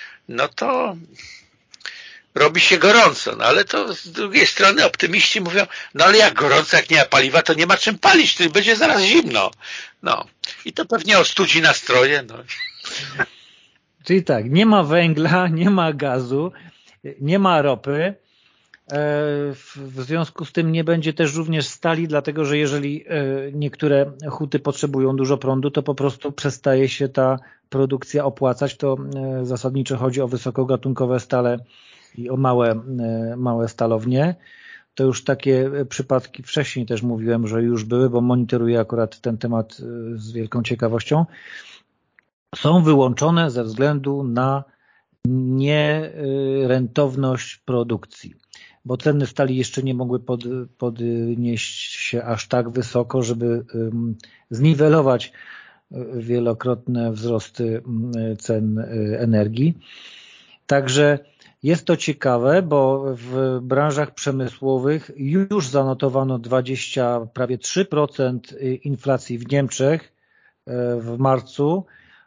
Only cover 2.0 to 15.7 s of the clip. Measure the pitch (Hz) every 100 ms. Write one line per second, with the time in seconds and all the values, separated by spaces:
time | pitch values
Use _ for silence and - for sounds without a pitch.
2 | - - _ - 151 170 - 185 185 226
3 | 202 131 - 110 113 160 196 - 202 170
4 | 175 165 202 190 - - 196 196 170 -
5 | 175 190 - 220 175 185 196 - - 139
6 | 175 208 208 - 147 139 156 165 - 160
7 | 135 139 135 151 156 156 175 190 - 208
8 | 392 381 277 - 175 170 202 220 320 240
9 | 190 302 233 113 95 - - - - _
10 | - - - _ - - 160 - 320 226
11 | 170 202 165 - 175 143 160 - - 127
12 | 131 147 120 113 - - - - - -
13 | 139 139 123 - - _ _ _ _ _
14 | - 185 175 123 110 156 220 208 147 165
15 | 170 151 160 185 180 160 175